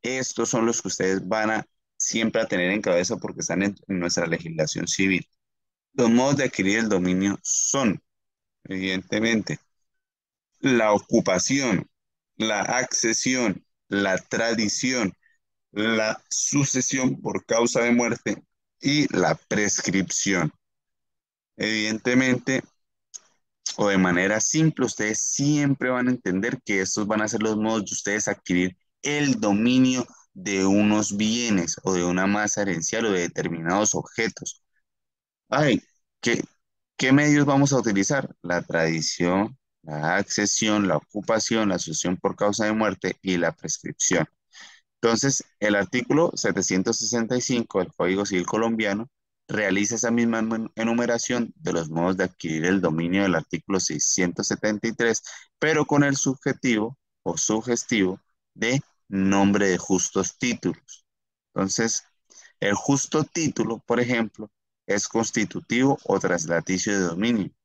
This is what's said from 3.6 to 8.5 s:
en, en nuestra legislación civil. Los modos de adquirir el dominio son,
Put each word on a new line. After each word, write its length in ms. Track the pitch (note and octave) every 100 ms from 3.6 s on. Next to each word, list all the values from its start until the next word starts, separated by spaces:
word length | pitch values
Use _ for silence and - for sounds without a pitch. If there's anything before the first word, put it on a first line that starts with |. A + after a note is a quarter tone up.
en, 120 | G2+ G2 -
en 120 | F#2
nuestra 260 | F2 F2 E2+
legislación 600 | E2 D#2+ D#2+ D2+ E2+ E2+
civil. 400 | - F#2+ F2 - _ _ _ _ _ _
Los 160 | - A#2
modos 280 | A#2 C3+ C#3+
de 80 | B2+
adquirir 340 | - F#2+ G#2+
el 100 | A2+
dominio 500 | G2 F2+ F#2 G2 G2
son, 580 | - - - C#3 A#2+ D#2+ _ _ _ _ _